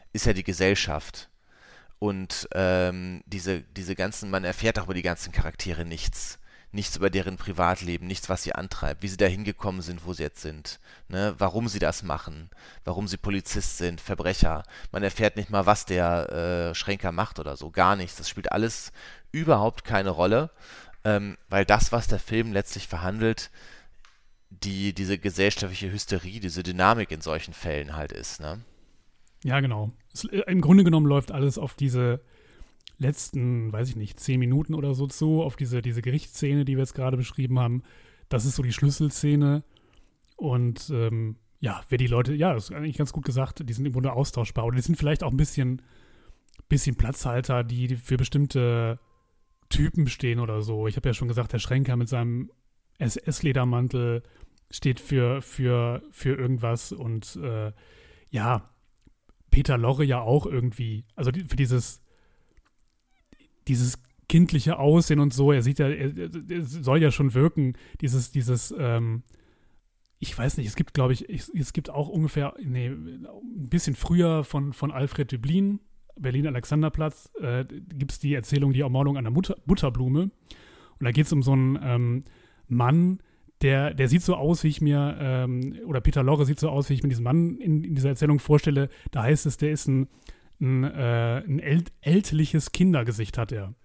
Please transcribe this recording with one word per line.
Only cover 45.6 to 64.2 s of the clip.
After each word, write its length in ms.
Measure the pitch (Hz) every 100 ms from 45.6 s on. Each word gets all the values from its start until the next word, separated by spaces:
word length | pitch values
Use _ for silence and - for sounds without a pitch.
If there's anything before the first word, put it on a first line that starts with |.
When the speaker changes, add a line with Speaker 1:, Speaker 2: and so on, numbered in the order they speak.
| 127 131 - - - - _ - _ - -
Speaker 2:
bisschen 280 | 143 143 117
Platzhalter, 640 | 113 131 127 120 127 123
die, 240 | 117 120 123
die 80 |
für 220 | 123 - 127
bestimmte 840 | 131 143 143 131 120 117 113 117 _ _ _ _ _ _ -
Typen 400 | - 147 175 135
stehen 320 | - 127 117
oder 220 | 113 107
so. 260 | 107 110 110
Ich 80 | 113
hab 100 | 135
ja 80 |
schon 140 | 117 120
gesagt, 240 | 117 117
der 80 | 117
Schränker 340 | - 131 127
mit 140 | 120 120
seinem 420 | 123 120 120 196 _ _ _ _ -
S-S-Ledermantel 1300 | 120 - - - 151 131 123 120 127 123 120 117 - - - _ _
steht 260 | - 135 123
für, 420 | - 135 120 135
für, 640 | - - 123 120 120 120 -
für 260 | - 131 135
irgendwas 540 | 123 123 117 117 -
und, 460 | - 117 110 - -
äh, 340 | 139 110 107 - - - - - -
ja, 420 | 113 110 117 - _ _ _ _ _ _ _ -
Peter 260 | 135 135 123
Lorre 260 | 117 139
ja 160 | 143 123
auch 260 | 113 143 -
irgendwie, 580 | 131 120 - 117 107 -
also 160 | - 131
die, 140 | 156
für 100 | 165
dieses, 480 | 123 127 123 - - _ _ _ _ _ _ _ _ _ _ _ _ _ - _ _ -
dieses 320 | 123 123 - _ _